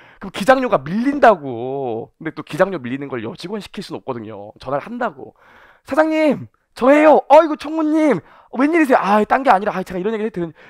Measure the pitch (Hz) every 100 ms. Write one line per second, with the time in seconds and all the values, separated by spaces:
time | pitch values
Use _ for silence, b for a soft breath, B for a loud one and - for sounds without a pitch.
0 | B B 196 - 208 262 247 180 135 208
1 | 254 285 254 185 139 113 127 139 131 113
2 | 117 _ 156 147 - 151 190 175 120 135
3 | 143 131 110 175 175 214 - - - 131
4 | 127 120 107 101 104 - 127 143 - 240
5 | 233 139 - b b b b b - 277
6 | 311 311 311 220 113 _ _ - 247 294
7 | 311 247 - 294 330 302 285 320 302 320
8 | 311 185 b b b - 294 339 277 254
9 | 175 208 214 254 262 190 208 175 185 185
10 | 190 220 220 196 170 b b